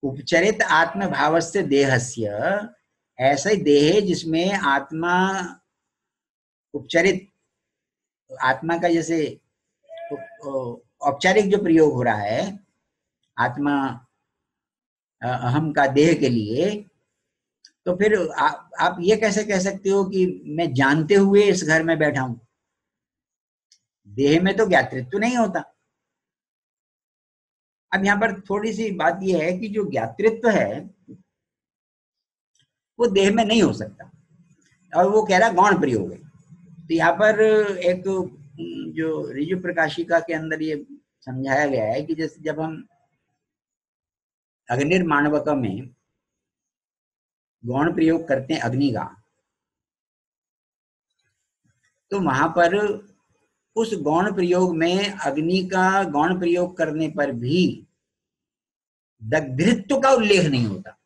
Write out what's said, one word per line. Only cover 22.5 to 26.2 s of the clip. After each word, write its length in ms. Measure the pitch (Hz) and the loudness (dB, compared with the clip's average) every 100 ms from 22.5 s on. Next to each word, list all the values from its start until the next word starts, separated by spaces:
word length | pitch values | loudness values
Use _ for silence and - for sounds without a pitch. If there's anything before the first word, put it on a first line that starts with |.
| _ _ _ _ _ _ _ _ _ _ _ _ _ _ _ 101 | _ _ _ _ _ _ _ _ _ _ _ _ _ _ _ -14
देह 360 | 104 139 160 | -2 2 4
में 140 | 185 185 | 2 2
तो 80 | 214 | 2
ज्ञातृत्व 520 | 160 123 131 127 202 | 2 0 -6 -6 -4
नहीं 200 | 226 247 | -2 0
होता। 380 | 214 175 - _ _ _ _ _ | 0 -2 -10 _ _ _ _ _